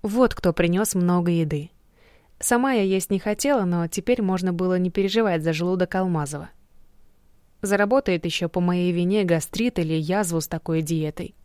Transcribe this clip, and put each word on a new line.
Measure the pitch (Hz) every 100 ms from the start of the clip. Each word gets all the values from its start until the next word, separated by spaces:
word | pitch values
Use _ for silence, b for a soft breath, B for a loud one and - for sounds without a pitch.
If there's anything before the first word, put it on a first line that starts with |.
Вот | 214 220 247 -
кто | 180
принёс | 165 175 180 214 185
много | 175 180 175
еды. | 170 156 151 156 _ _ b b b b -
Сама | - 240 269
я | 247
есть | 196 190 -
не | 196
хотела, | 208 208 277 277 185
но | 175 170
теперь | - 208 247
можно | 196 185 185
было | 175 185 185
не | 180
переживать | 196 196 208 220 170
за | 160
желудок | 156 175 185 180 190
Алмазова. | 190 165 143 147 147 - _ - - - - _ _ - _ _
Заработает | 196 202 202 262 233 175 170
ещё | - 170
по | 185
моей | 175 180 180
вине | 175 175 208
гастрит | 185 165 - 185 240 208
или | 160
язву | 160 156 190 185 165
с | 151
такой | 165 - 160
диетой. | 156 160 151 - - -